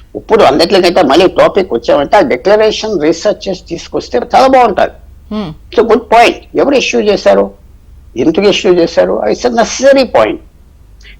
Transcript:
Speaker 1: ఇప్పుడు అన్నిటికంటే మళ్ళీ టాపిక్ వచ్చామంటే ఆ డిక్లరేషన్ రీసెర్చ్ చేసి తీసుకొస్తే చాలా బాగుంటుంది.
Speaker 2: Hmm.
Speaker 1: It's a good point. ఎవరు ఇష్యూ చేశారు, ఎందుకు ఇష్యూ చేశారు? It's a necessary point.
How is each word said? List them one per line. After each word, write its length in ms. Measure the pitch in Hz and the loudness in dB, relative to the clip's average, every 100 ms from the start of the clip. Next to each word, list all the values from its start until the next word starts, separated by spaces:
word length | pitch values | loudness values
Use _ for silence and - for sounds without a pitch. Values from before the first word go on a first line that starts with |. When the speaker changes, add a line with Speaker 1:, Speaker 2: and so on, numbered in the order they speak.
| - 208 | -16 -14
Speaker 1:
ఇప్పుడు 260 | - 214 | -2 2
అన్నిటికంటే 600 | 147 143 170 190 180 190 | 2 2 0 2 2 0
మళ్ళీ 240 | 143 151 190 | 2 2 2
టాపిక్ 460 | - 160 202 - | 2 0 0 -4
వచ్చామంటే 440 | 117 - 151 139 214 | -4 -2 -2 2 0
ఆ 40 | |
డిక్లరేషన్ 840 | 139 123 190 214 220 208 220 185 | 0 -2 0 2 0 -2 -6 -2
రీసెర్చ్ 460 | 156 165 214 202 190 | -2 -2 -4 -4 -8
చేసి 140 | 185 - | -10 -12
తీసుకొస్తే 500 | 170 - - - 247 - | -14 -10 -10 -6 -6 -2
చాలా 120 | 202 262 | 2 4
బాగుంటుంది. 480 | 262 233 185 98 - - - - | 4 2 0 -4 -4 -20 -20 -12
Speaker 2:
Hmm. 160 | 214 180 151 - | -10 -10 -14 -4
Speaker 1:
It's 140 | 226 | -2
a 80 | 220 | 2
good 120 | 233 - | 0 2
point. 220 | 233 202 - - | 2 2 0 -6
ఎవరు 200 | 147 254 | -4 0
ఇష్యూ 260 | 269 - 240 | 0 -2 -2
చేశారు, 500 | 208 196 202 196 196 - - - - - - 117 | 0 0 2 2 0 -8 -20 -20 -20 -20 -12 -4
ఎందుకు 300 | 143 160 202 | -2 0 0
ఇష్యూ 280 | - 196 | 0 0
చేశారు? 480 | 180 170 - 180 - - | 0 0 0 -2 -2 -4
It's 140 | - 254 | -4 -2
a 20 | 233 | -2
necessary 440 | 214 - 269 277 233 - | -2 0 2 2 2 0
point. 200 | 214 - - - - - - - - | 0 -4 -14 -20 -20 -20 -20 -20 -20